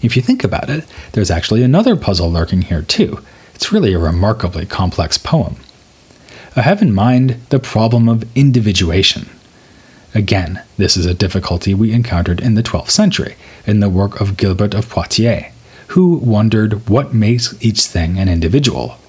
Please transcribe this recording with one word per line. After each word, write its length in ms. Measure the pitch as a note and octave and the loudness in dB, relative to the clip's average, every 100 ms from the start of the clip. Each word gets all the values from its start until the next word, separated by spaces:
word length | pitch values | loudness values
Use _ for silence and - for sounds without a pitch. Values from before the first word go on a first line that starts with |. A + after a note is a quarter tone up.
If 120 | A#2+ B2+ | 0 0
you 60 | |
think 220 | B2 B3+ | 0 0
about 260 | G2 - - | 0 -4 -4
it, 160 | D3+ - - - | -6 -8 -20 -8
there's 180 | - F#2+ | -2 0
actually 320 | E2+ - A2 | -2 0 2
another 320 | B2+ D#3 A#3+ F#3 | 4 4 2 0
puzzle 360 | - F#2 E2+ | 0 0 0
lurking 300 | E2+ E2+ F#2 | 0 0 -2
here 220 | F2 E2 | 0 -4
too. 400 | D2+ - - - - - - - | -4 -2 -2 -2 -14 -20 -20 -10
It's 160 | - | -2
really 220 | G#3 C3 | 0 2
a 40 | F2+ | 2
remarkably 720 | E2 E2+ G2 A2 F2+ F2 E2+ | 0 0 0 0 -4 -6 -8
complex 500 | - F#2 - F#2+ - | -4 -4 -2 -4 -4
poem. 380 | - D#3+ E2+ C#2 - - - _ - - - - - - | -2 -2 -2 -8 -16 -20 -20 _ -20 -20 -20 -20 -8 -2
I 60 | |
have 220 | A#2 G3+ | 0 2
in 100 | F#3 | 2
mind 460 | F#2+ A2+ B2 C3 A#2+ - | 2 4 4 2 -2 -2
the 80 | C3+ | -2
problem 500 | A#2+ A2 A2+ A#2 A#2 | 0 0 2 4 4
of 220 | A2+ - C3+ | 2 -2 2
individuation. 920 | C#3 B2 G#2+ F#2 F2 F#2 F#2+ - - - - - - - - - - | 4 4 2 0 0 2 0 -2 -10 -20 -20 -20 -20 -20 -20 -20 -6
Again, 480 | A2 G2 G2+ F2 F#2 - - | -4 0 -2 -2 -8 -12 -4
this 180 | F#2+ - | -2 0
is 120 | F2 | -2
a 80 | F2 | 0
difficulty 580 | F#2+ F#2+ - F2+ - | -2 -2 -4 -4 -2
we 180 | G2 A2 | 0 2
encountered 480 | A#2 A#2 F2+ F2 F2 | 0 0 -2 0 -2
in 140 | B2 | 0
the 80 | A2 | 0
twelfth 300 | A2+ E2 - | 0 -4 -2
century, 440 | - G#3 - - - - - - | 2 2 0 -6 -10 -20 -12 0
in 140 | G#2+ | 2
the 100 | G2+ | 2
work 320 | F#2 G2+ - | 2 0 -2
of 160 | G2+ F#2+ | -4 0
Gilbert 380 | G2+ F#2 G#2 G#2 | -2 0 0 -2
of 140 | A2 | -4
Poitiers, 600 | - F2+ - A2+ G#2+ - - - - - | -4 -4 0 0 0 -6 -20 -20 -20 -2
who 260 | - F3+ E3 | 2 4 2
wondered 720 | B2 G#2 A2 G#2+ G#2+ G#2+ - | 2 2 2 2 0 -2 0
what 240 | A2+ C#3+ | 0 2
makes 400 | A#2+ G#2+ A#2+ - - | 0 2 0 -2 -2
each 180 | A2+ G2+ | -2 -2
thing 360 | - - E2 F2+ | -4 -2 -2 0
an 100 | F#2+ | 0
individual. 680 | E2+ E2+ B2+ C#3 B1+ A#1+ - | 0 2 0 0 -4 -8 -12